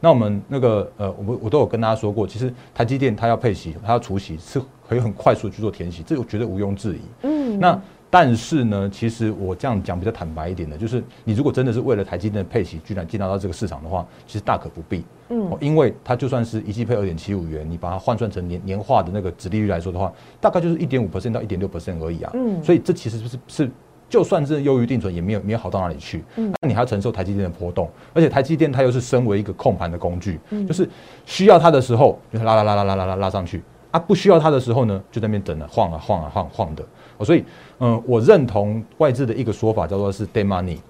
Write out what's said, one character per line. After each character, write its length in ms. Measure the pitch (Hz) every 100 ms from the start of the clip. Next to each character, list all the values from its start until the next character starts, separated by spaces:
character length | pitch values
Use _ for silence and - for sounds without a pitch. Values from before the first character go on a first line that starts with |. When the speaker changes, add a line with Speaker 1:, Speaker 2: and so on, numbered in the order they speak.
Speaker 1:
那 100 | 165
我 40 |
们 260 | 139 107 101 98
那 140 | 139
个， 320 | 123 107 92 -
呃， 120 | 101 95 101
我， 120 | 120
我 60 | 110
都 80 | 147
有 80 | 117
跟 140 | 117
大 80 | 113
家 80 | 113
说 160 | 104
过， 120 | 104
其 140 | 95 107
实 140 | 127 123 -
台 120 | -
积 120 | 120 135
电 200 | 135 107
它 100 | 117
要 100 | 117
配 160 | 123
息， 220 | 92 87 80
它 80 | 101
要 60 | 120
除 180 | 120 95
息， 220 | - 80
是 220 | - 104 - - -
可 60 |
以 60 | 120
很 120 | 107
快 220 | 98 -
速 160 | 110 107
去 100 | 92
做 100 | 107
填 200 | - 87
息， 140 | 85 80
这 100 | 151
我 80 |
觉 140 | 120 104
得 80 | 98
毋 140 | 95
庸 120 | 101
置 220 | 98 110
疑。 60 | 87 - -
Speaker 2:
嗯。 360 | 262 311 269 208
Speaker 1:
那 220 | 240 - - - _
但 240 | 180 151
是 300 | 113 - 160
呢， 240 | 117 101 98
其 160 | 98 117
实 240 | 113 110 98
我 160 | 95
这 120 | 90 139
样 160 | 110
讲 160 | 90 90
比 80 | 98
较 60 |
坦 160 | - 82
白 160 | 80 80
一 60 |
点 140 | 87 82
的， 80 | 76
就 100 | 110
是 160 | 120 - -
你 80 | -
如 100 | 107
果 80 | 143
真 140 | 147 127
的 60 |
是 80 | 113
为 160 | 127 110
了 80 |
台 120 | 98 90
积 140 | 101
电 140 | 104
的 40 | 92
配 140 | 120
息 160 | 101 82
居 100 | -
然 120 | 95 85
进 120 | 110
到 80 | 98
到 100 | 98
这 120 | 92
个 40 |
市 140 | 85 101
场 160 | 80
的 60 | 82
话， 180 | 92 87 - -
其 60 |
实 80 | 104
大 160 | - 101
可 120 | 78
不 120 | - 80
必。 160 | 98 - - -
Speaker 2:
嗯。 200 | 240 196
Speaker 1:
哦， 80 | -
因 140 | 143
为 180 | 156 135 -
它 100 | -
就 140 | 123 123
算 160 | 131
是 160 | 113 110
一 120 | 98
季 120 | 104
配 100 | 113
二 100 | 117
点 120 | 98 80
七 180 | -
五 100 | 101 82
元， 220 | 78 78
你 80 | 85
把 140 | 87
它 80 | 92
换 180 | - 113
算 140 | 117
成 160 | 95 87
年， 140 | 87
年 140 | 95 98
化 240 | 101 123
的 80 | 90
那 80 | 98
个 120 | 92
殖 160 | 85 95
利 100 | 107
率 80 | 104
来 140 | 87
说 100 | 87
的 80 | 87
话， 140 | 95 - - -
大 80 | -
概 120 | 185
就 80 | 170
是 100 | 165
一 80 | 156
点 160 | 127
五 60 | 107
percent 240 | 120 123
到 100 | 113
一 40 | 107
点 120 | 92
六 100 | 95
percent 320 | 85 80 87
而 120 | 80
已 100 | 85
啊。 80 | -
Speaker 2:
嗯。 280 | 247 254 185
Speaker 1:
所 100 | 156
以 60 | 170
这 140 | -
其 180 | 175 -
实 80 | 113
是， 200 | 113 123 -
是， 240 | - 143 - - - _
就 160 | -
算 220 | - 185 139
是 160 | 151
优 180 | 139 135
于 60 | 120
定 120 | 127
存， 160 | 101
也 60 | 87
没 140 | 87
有， 60 | 107
没 100 | 92
有 60 | 110
好 100 | 92
到 100 | 98
哪 100 | 92
里 100 | 71
去。 260 | - - - -
Speaker 2:
嗯。 140 | 220 185
Speaker 1:
那 40 | 147
你 60 |
还 80 | 107
要 60 | 123
承 120 | 104
受 100 | 101
台 100 | 113
积 120 | 92
电 100 | 101
的 60 | 92
波 200 | 85 87
动， 200 | 87 85 - -
而 80 | -
且 60 | 160
台 140 | -
积 140 | 139 160
电 160 | 156
它 100 | 131
又 80 | 131
是 120 | 123
身 240 | 123 127 123
为 120 | 101
一 40 |
个 100 | 104
控 240 | 90 135 92
盘 160 | 87
的 60 | 85
工 200 | 85 90
具， 220 | 101 82 -
Speaker 2:
嗯。 180 | 208 196
Speaker 1:
就 60 |
是 160 | 170 175 - - - -
需 180 | -
要 140 | 190 180
它 120 | 170
的 80 | 147
时 160 | 123
候， 240 | 117 131 - -
就 60 | 110
拉， 160 | 113
拉， 80 | 110
拉， 140 | 107 101
拉， 80 |
拉， 100 | 101
拉， 100 | 98
拉， 120 | 92 95
拉 120 | 98
上 160 | 98
去 180 | 90 85 - - -
啊， 100 | 170
不 140 | 170
需 160 | 196 196
要 80 | 170
它 100 | 156
的 100 | 139
时 140 | 123
候 140 | 117 117
呢， 160 | 98 -
就 80 | -
在 80 | 107
那 40 |
边 100 | 104
等 180 | 98 78
啊， 80 | 76
晃 220 | - 98
啊， 60 | 80
晃 240 | - 98
啊， 80 | 76
晃， 160 | - 82
晃 240 | - 95
的。 80 | 78 76 - - -
哦， 80 |
所 100 | 107
以， 100 | 165 - - - -
嗯， 200 | 123 113 120
我 140 | 120
认 260 | 120 208 127
同 340 | 98 104 107 107 -
外 120 | 156
资 160 | 120 131
的 80 |
一 80 | 113
个 100 | 131
说 200 | 98 110
法， 160 | 110 85
叫 80 | 98
做 140 | 101
是 120 | 98 104
dead 180 | - 101
money。 320 | 95 90 82 -